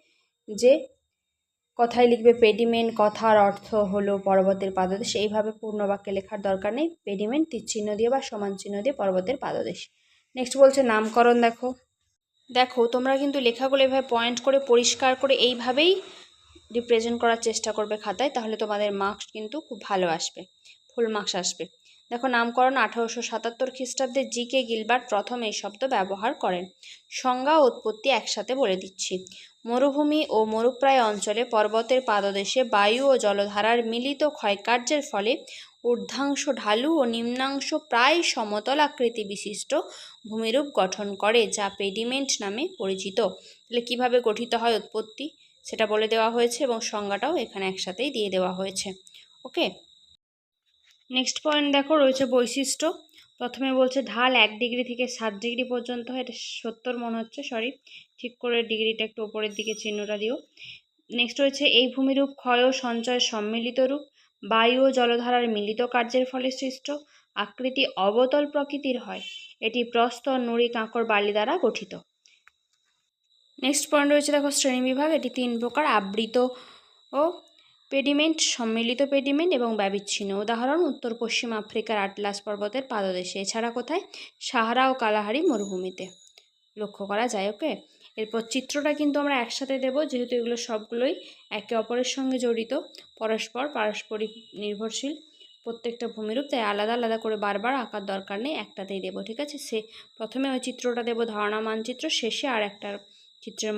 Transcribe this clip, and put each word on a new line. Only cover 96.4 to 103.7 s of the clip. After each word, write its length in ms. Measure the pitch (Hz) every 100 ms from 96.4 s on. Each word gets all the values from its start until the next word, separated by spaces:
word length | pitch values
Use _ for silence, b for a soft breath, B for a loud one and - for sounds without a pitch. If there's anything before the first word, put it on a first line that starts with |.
| 277
তাই 120 | 254 208
আলাদা 220 | 202 214 240
আলাদা 200 | 226 226
করে 120 | 226 214 202
বারবার 280 | 202 233 269
আঁকার 200 | 220 208 196
দরকার 260 | 196 196 202
নেই, 100 | 269 285
একটাতেই 360 | 208 - 190 196 185
দেবো, 120 | 190 196
ঠিক 100 | 226
আছে? 120 | 294 294 -
সে 120 | 220 214 B B -
প্রথমে 300 | 220 254 269
ওই 60 | 254 254
চিত্রটা 360 | 247 247 240 233
দেবো 140 | 233 226
ধারণা 240 | 208 208 214 220
মানচিত্র, 360 | 220 220 208 311 -
শেষে 260 | 220 - 277
আর 80 | 226 202
একটা 180 | - 208 202 - b b _
চিত্রের 320 | - - 214